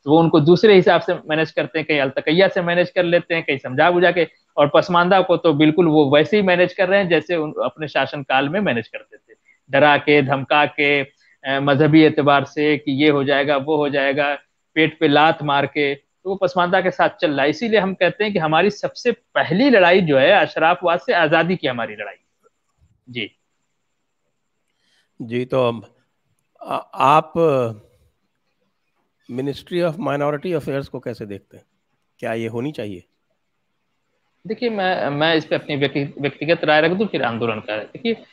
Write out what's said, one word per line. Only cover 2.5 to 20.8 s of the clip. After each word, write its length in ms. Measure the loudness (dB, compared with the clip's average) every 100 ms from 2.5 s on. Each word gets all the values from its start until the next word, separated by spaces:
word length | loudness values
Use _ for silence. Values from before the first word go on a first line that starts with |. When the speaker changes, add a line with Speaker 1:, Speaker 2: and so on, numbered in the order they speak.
| 0
Speaker 1:
मैनेज 280 | -2 0 -2
कर 120 | -2
लेते 320 | 0 0 -2
हैं, 80 | -6
कहीं 160 | -4 -6
समझा 320 | -4 0 2
बुझा 200 | 2 2
के। 180 | 0 -4 _ _ 0
और 140 | 4
पसमानदा 460 | 4 4 2 4 4
को 160 | 2 2
तो 160 | 2
बिल्कुल 340 | 4 4 4 4
वो 240 | 4 4
वैसे 220 | 2 2 2
ही 60 |
मैनेज 300 | 2 2 0
कर 160 | 0 0
रहे 120 | 0
हैं 80 | 2
जैसे 280 | 0 0 -4
उन 180 | -4 -4
अपने 240 | -6 -6 -6
शासनकाल 600 | -4 -4 -6 -2 -2 0
में 120 | -2
मैनेज 280 | -2 -4 -6
करते 280 | -14 -20 -20
थे, 200 | _ _ _ _ _
डरा 260 | 2 4 2
के, 260 | 2 2
धमका 440 | 2 -2 -2 0 0
के, 340 | -2 -2 -2
अ, 100 | -4 _ _ _ -6
मजहबी 540 | -4 0 2 4 6
एतबार 420 | 6 4 2 2
से 340 | 0 -2 -2 -2
कि 140 | -2 0
ये 40 | 2
हो 160 | 2
जाएगा, 320 | 0 0 0 -2
वो 200 | -2 -2
हो 120 | -2
जाएगा, 500 | -2 -2 -2 -4 -6 _ _ _
पेट 260 | -2 -2 0
पे 80 | 2
लात 340 | 4 4 2
मार 240 | -2 -2 -2
के, 280 | -2 -4
तो 360 | -4 _ _ -10
वो 60 | -4
पसमानदा 440 | -4 -2 0 0
के 100 | 0
साथ 180 | 0 -2
चल 220 | -2 -4
रहा 120 | -2
है। 80 | -2
इसीलिए 300 | -2 -2 0
हम 140 | -2
कहते 300 | -2 -2 -2
हैं 80 | -4
कि 60 | -4
हमारी 320 | 0 0 0
सबसे 420 | -2 -8 -6 -6
पहली 580 | -6 _ -4 -2 2 4
लड़ाई 300 | 4 6 4
जो 180 | 4 4
है 140 | 4
अशराफवाद 680 | 4 2 0 0 0